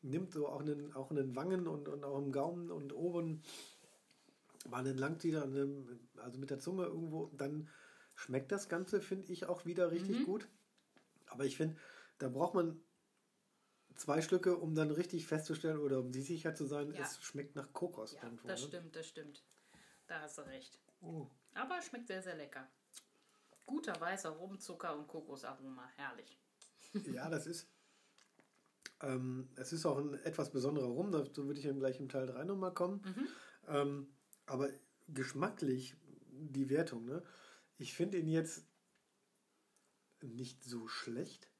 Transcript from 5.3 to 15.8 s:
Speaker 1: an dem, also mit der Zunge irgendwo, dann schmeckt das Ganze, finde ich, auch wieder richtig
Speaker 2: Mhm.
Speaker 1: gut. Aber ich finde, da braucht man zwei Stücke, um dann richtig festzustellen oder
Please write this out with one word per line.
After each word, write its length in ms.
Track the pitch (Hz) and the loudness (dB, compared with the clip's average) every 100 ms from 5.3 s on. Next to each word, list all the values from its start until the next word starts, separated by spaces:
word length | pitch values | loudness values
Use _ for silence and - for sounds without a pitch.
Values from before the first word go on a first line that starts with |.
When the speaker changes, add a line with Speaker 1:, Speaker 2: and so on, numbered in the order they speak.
| 156 | 2
Speaker 1:
an 100 | 139 | 2
dem, 480 | 135 139 139 127 123 - - | 2 2 0 -8 -12 -14 -14
also 220 | 123 127 | -10 -8
mit 120 | 135 | -4
der 80 | 139 | -4
Zunge 260 | - 185 | -2 0
irgendwo, 420 | 180 160 165 156 160 - | 0 0 -2 -2 -4 -2
dann 320 | 143 151 156 - - - - | -2 -2 -6 -12 -20 -20 -20
schmeckt 380 | - - 131 135 | -12 0 0 2
das 160 | 202 - | 0 2
Ganze, 320 | 170 185 208 | 0 4 2
finde 320 | - 190 185 | 2 -4 -2
ich, 140 | 180 - | -4 0
auch 180 | 180 170 | 0 0
wieder 240 | 175 175 | 6 6
richtig 300 | 170 190 233 | 6 4 4
Speaker 2:
Mhm. 40 | |
Speaker 1:
gut. 240 | 277 220 - - _ _ _ - _ _ - | 4 4 0 -16 _ _ _ -20 _ _ -14
Aber 180 | 120 | 0
ich 120 | 135 - | 0 4
finde, 200 | 160 160 - - - _ | 2 0 -12 -18 -20 _
da 100 | 135 | -2
braucht 260 | 127 175 | 4 4
man 260 | 185 165 160 - _ _ _ _ _ _ _ _ _ _ | 6 4 2 -12 _ _ _ _ _ _ _ _ _ _
zwei 260 | - - 147 | -10 2 4
Stücke, 340 | 156 185 185 175 | 6 4 6 4
um 180 | 165 | 4
dann 160 | 156 156 | 4 4
richtig 360 | 151 175 170 - | 4 2 0 0
festzustellen 520 | 156 156 156 160 | 0 0 0 2
oder 220 | 156 | 2